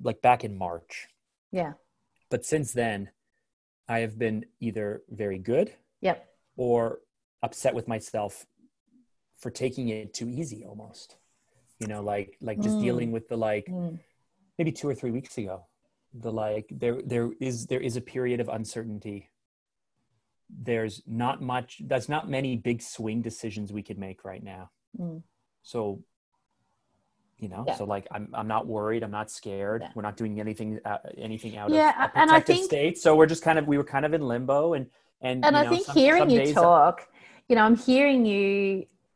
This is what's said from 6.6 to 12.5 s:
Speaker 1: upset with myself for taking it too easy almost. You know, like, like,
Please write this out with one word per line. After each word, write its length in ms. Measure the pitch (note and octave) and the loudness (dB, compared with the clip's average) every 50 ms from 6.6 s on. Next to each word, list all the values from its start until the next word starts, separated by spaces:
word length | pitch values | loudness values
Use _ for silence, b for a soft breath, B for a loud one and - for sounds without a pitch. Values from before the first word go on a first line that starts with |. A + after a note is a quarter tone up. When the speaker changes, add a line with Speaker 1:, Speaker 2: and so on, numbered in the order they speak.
| B2+ A#2+ A#2+ A#2 A#2 A2+ - - _ _ _ _ _ _ _ - | 0 2 2 2 2 -2 -4 -8 _ _ _ _ _ _ _ -8
Speaker 1:
upset 320 | - - - - - C3 - | -8 -8 -6 -2 -2 -2 0
with 140 | A#2+ G#2+ - | -2 -4 -4
myself 580 | A2+ A2 - - - A2 G#2 G2 - - - _ _ _ _ _ _ _ _ _ _ _ _ _ _ _ _ _ _ _ | -6 -6 -6 -6 -6 -4 -4 -4 -8 -12 -20 _ _ _ _ _ _ _ _ _ _ _ _ _ _ _ _ _ _ _
for 120 | - B2 | -12 -12
taking 380 | A#2+ - B2+ C3 A#2+ C#3 B2+ A#2 | -8 -4 -4 -4 -4 -4 -4 -4
it 240 | A2 G#2+ G#2+ G2+ | -4 -6 -8 -12
too 160 | - - A2+ A#2+ | -10 -10 -8 -8
easy 360 | B2 C#3 E3 C#3 A2+ G#2+ - | -6 -8 -8 -8 -10 -14 -16
almost. 520 | G2+ G#2+ G#2+ A2 A2 - - - - - _ _ _ _ _ _ _ _ _ _ _ _ - | -16 -18 -18 -18 -20 -20 -20 -20 -20 -20 _ _ _ _ _ _ _ _ _ _ _ _ -12
You 80 | A2+ | -10
know, 160 | G#2+ G#2+ G#2 | -8 -8 -6
like, 340 | G2+ G#2 G2+ G2+ G2 G2 - - | -4 -2 -2 -4 -4 -8 -12 -12
like, 180 | - A2+ | -8 -6